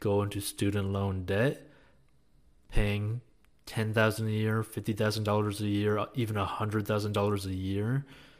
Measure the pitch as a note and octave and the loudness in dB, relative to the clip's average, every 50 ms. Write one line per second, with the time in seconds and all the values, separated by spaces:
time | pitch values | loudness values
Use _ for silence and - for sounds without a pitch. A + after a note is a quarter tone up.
0 | - G#2 G2+ G2+ G2+ G2+ - G2+ G2+ - - - G2+ G2+ G2+ G2+ G2 G2 G2 G2 | 0 2 2 2 2 0 -2 -4 -6 -6 -4 -2 0 0 0 0 -2 0 0 0
1 | G2 G2 F#2+ F#2 F#2 F#2 G2 G2+ A#2+ D3 E3+ - - - - - - - - - | 0 0 -2 -2 -2 0 0 2 2 2 0 -4 -10 -20 -20 -20 -20 -20 -20 -20
2 | _ _ _ _ _ _ _ - _ - _ _ _ - - A2+ G#2 G2+ G2+ G#2 | _ _ _ _ _ _ _ -20 _ -20 _ _ _ 2 2 4 4 4 0 -2
3 | G#2 G#2+ A#2 B2 - _ _ _ _ _ _ _ _ - - A#2 G#2+ A2 G#2+ A2+ | -2 -4 -4 -6 -8 _ _ _ _ _ _ _ _ -8 -4 -4 -2 0 4 4
4 | A2 A2 G#2+ - A2 A2 G#2+ G#2+ G#2+ A2 A2 A2+ G#2+ - - A#2 - - G#2 G2+ | 4 4 4 0 -2 0 0 0 0 0 0 0 -2 -4 -8 -6 -4 -4 0 0
5 | A2 G#2+ G#2 A2 G#2+ G#2 G#2 G#2+ G#2 G#2 G2 G2+ G#2 G#2 G2+ G2+ G#2 G#2 G#2 G#2+ | 0 0 0 0 0 2 2 2 2 0 -2 -2 0 0 2 2 2 2 2 0
6 | - - - B2 A2+ G#2+ G#2+ G#2 F#2+ F2+ - - G#2+ G#2+ G#2 A2 G2 A2 G#2+ G#2 | -2 -4 -2 -2 -2 0 0 -2 -2 -2 -2 -4 -4 0 0 -2 0 0 0 0
7 | G#2 G#2 G2+ G#2 G2+ G#2 G#2 G2 F#2+ F#2+ F#2 F#2 F#2 F#2+ G2 G2+ G#2 A2+ C3 C#3 | 0 0 0 2 2 2 0 0 -2 -4 -4 -4 -2 -2 -2 0 0 0 0 -2
8 | C#3 - - - - - - | -2 -6 -14 -20 -20 -20 -20